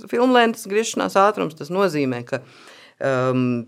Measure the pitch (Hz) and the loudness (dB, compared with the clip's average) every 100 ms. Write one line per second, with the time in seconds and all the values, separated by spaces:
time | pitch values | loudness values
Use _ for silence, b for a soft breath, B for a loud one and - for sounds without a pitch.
0 | 214 233 254 247 233 220 - 202 226 - | -6 0 4 4 4 0 -4 -2 -2 -2
1 | 190 196 196 214 175 156 147 180 196 151 | 0 4 4 2 -6 -6 -6 0 0 0
2 | 135 123 123 131 B B B B B B | -2 -4 -6 -8 B B B B B B
3 | 135 131 127 127 123 120 | -2 0 0 0 0 -2